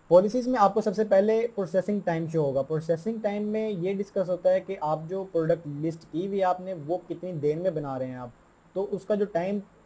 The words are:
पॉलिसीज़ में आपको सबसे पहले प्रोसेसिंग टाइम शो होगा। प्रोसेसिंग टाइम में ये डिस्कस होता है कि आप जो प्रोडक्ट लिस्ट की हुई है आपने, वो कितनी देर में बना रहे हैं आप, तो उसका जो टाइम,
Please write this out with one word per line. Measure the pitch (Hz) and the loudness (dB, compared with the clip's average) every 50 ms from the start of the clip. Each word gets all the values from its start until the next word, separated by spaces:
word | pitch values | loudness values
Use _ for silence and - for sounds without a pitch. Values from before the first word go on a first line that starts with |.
| _ - | _ 6
पॉलिसीज़ | 165 180 196 214 220 254 233 247 | 6 8 8 6 2 -2 0 0
में | 254 247 | 2 4
आपको | 202 196 196 220 | 4 4 4 2
सबसे | 208 214 185 202 220 | 0 0 0 0 2
पहले | 208 208 196 202 214 220 226 233 | 4 6 6 6 6 4 2 2
प्रोसेसिंग | 226 - 196 196 160 175 190 175 - 208 202 - | 0 -2 -4 -4 0 0 0 0 0 0 -2 0
टाइम | 180 165 165 170 156 | -2 -2 -2 -2 -2
शो | 160 165 151 | 0 0 0
होगा। | 139 131 135 135 | 2 0 0 -2
प्रोसेसिंग | - 160 156 160 - 170 160 165 220 226 220 220 | -2 -2 -2 0 0 -2 -2 -2 -4 -4 -4 -4
टाइम | 202 202 208 208 208 | -4 -2 -2 -2 -2
में | 208 220 220 220 | -2 -2 -2 -2
ये | 208 170 170 190 196 | -4 -2 -2 -2 -2
डिस्कस | 190 202 - - 202 185 170 | -2 -4 -4 -2 -2 0 0
होता | 185 175 - 185 | 0 0 2 4
है | 185 190 | 4 2
कि | 180 - 185 | 2 -2 -6
आप | - 151 151 156 156 160 | -4 -2 -2 -2 -2 -4
जो | 160 190 190 190 | -6 -6 -6 -6
प्रोडक्ट | 190 - 165 160 156 170 160 - | -4 -2 0 2 2 2 0 -2
लिस्ट | 147 143 143 151 165 160 165 - - - | -6 -6 -4 -4 -4 -4 -6 -10 -10 -6
की | 160 185 | -6 -4
हुई | 196 196 196 | -2 -2 0
है | 190 | 2
आपने, | 180 180 185 185 185 190 | 2 0 0 -4 -8 -10
वो | 165 143 143 175 175 - - | -8 -6 -4 -4 -4 -4 -8
कितनी | 170 165 180 185 180 | -10 -10 -8 -8 -6
देर | 151 135 147 151 165 | -2 0 0 0 0
में | 175 190 160 | 0 -2 -2
बना | 156 147 139 135 | -2 -4 -6 -6
रहे | 131 131 127 | -6 -6 -6
हैं | 127 127 | -8 -10
आप, | 127 120 - - _ _ _ _ _ _ - | -12 -14 -16 -18 _ _ _ _ _ _ -6
तो | 185 196 | -6 -4
उसका | - 208 185 - - 214 | -4 -6 -6 -4 -2 0
जो | 202 208 | 0 0
टाइम, | 196 - 165 175 190 208 208 196 - - - - | 0 -2 -2 -2 -2 -2 -4 -6 -8 -16 -20 -20